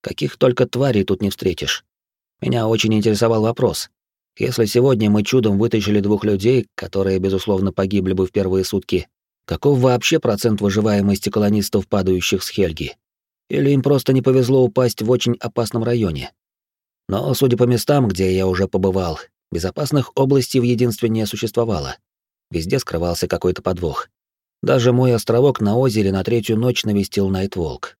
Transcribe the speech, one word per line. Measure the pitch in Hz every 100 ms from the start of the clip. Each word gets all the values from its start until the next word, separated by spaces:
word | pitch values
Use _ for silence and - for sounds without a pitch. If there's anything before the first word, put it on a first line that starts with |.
Каких | - - 143 -
только | 135 123 127
тварей | 120 139 110
тут | 95 95
не | 101
встретишь. | - 92 85 71 - _ _ _ _ _ _
Меня | - 120 110
очень | 113 110
интересовал | 110 107 104 117 113
вопрос. | 110 120 117 80 - _ _ _ _ _
Если | 127 120
сегодня | 107 120 135 120 107
мы | 104
чудом | 104 131 110 101
вытащили | 110 110 98 104
двух | 101 104
людей, | 107 98 107 131 -
которые, | - 95 98 98 95
безусловно, | 95 95 - 98 95
погибли | - 98 101 92
бы | 92 92
в |
первые | 104 95 95
сутки, | 92 101 - 90 - _ _ _
каков | - - 143 139
вообще | 127 123 - 160
процент | 123 101 117 104
выживаемости | 104 101 110 104 101 98 104
колонистов, | 107 104 107 101 104 95
падающих | 104 92 92 - 95
с | -
Хельги? | - 90 78 76 - _ _ _ _ _
Или | 143 139
им | 139
просто | 135 139 -
не | 131
повезло | 131 131 120 135
упасть | 123 131 123 -
в | 110
очень | 123 120
опасном | 120 120 - 113 117
районе? | 113 120 101 73 64 _ _ _ _ _ _ _ -
Но, | 95 143
судя | 127 135 117
по |
местам, | 123 120 - 147 120
где | 92 95
я | 92 95
уже | 90 95
побывал, | 98 95 95 90 80 - _ _
безопасных | 85 92 - 147 147 127
областей | - 135 139 123 131
в |
Единстве | 120 120 120 107 117
не | 110 104
существовало. | 107 110 - 117 90 67 - _ _ _ _ _
Везде | 85 82 135
скрывался | - 85 87 85 85
какой-то | 87 90 87
подвох. | - 87 85 - - _ _ _ _ _
Даже | - 135 120
мой | 123 127
островок | 117 - 117 139 127
на | 107 113
озере | 131 110 98
на | 95
третью | 92 117 107 110
ночь | 123 -
навестил | 110 101 98 - 98
Найтволк. | 95 98 95 80 65 - _